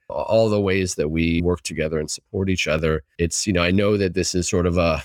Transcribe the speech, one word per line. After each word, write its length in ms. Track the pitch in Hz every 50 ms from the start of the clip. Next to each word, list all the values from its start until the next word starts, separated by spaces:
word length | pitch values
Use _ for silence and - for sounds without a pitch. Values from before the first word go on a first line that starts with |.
| _
all 420 | - - 73 - - 107 113 113 110
the 120 | 104 104
ways 340 | 101 95 95 95 92 90 -
that 140 | - 73 76
we 320 | 80 82 82 85 85 85
work 200 | 85 87 90 - -
together 360 | - 78 78 78 78 82 76
and 120 | 78 -
support 380 | - - _ _ - 95 98 95
each 180 | 92 - -
other. 360 | 76 78 80 80 80 78 76 - _ _
It's, 300 | - 87 82 - - -
you 60 | 107 92
know, 100 | 87 87
I 80 | 87
know 260 | 92 101 101 104 107
that 160 | 101 98 90 82
this 220 | 92 85 - -
is 120 | 90 87
sort 200 | - 104 90 85
of 100 | 90 85
a 260 | 90 85 85 78 76